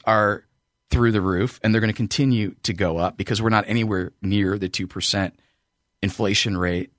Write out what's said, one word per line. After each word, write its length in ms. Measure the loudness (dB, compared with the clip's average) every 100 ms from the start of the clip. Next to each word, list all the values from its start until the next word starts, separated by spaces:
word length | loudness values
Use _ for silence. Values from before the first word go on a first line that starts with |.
| 2
are 400 | 2 2 0 -6 _ _ _ _
through 220 | 2 4
the 100 | 4
roof, 380 | 2 0 -2 -2
and 100 | 0
they're 80 | 2
gonna 120 | 2
continue 640 | -2 -4 0 2 2 0 -4
to 100 | -8
go 240 | -2 -2 0
up 200 | -2 -4
because 240 | -4 -2
we're 80 | 2
not 160 | 2 2
anywhere 440 | -2 0 -2 -4 -6
near 360 | -2 0 0 -2
the 120 | -4
two 180 | -6 -8
percent 520 | -6 -4 -2 -4 -6 _ _ _ _ _ _
inflation 560 | -4 0 0 0 0 -2
rate 340 | -2 -2 -6